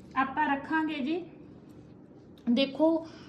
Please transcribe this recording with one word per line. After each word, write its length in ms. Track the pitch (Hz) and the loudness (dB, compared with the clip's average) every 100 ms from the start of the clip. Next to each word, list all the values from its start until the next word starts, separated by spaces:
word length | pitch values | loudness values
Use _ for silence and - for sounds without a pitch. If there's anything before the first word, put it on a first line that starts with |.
| - - | -8 -2
ਆਪਾਂ 300 | 269 302 294 | -2 0 0
ਰੱਖਾਂਗੇ 520 | 277 - 311 311 294 | 0 0 -2 -2 -2
ਜੀ, 240 | 262 349 339 - - - - - - - - - - - - | -2 -4 -6 -16 -20 -20 -20 -20 -20 -20 -20 -20 -20 -8 0
ਦੇਖੋ, 560 | 247 277 - 320 330 - - | 2 2 4 4 4 -2 -16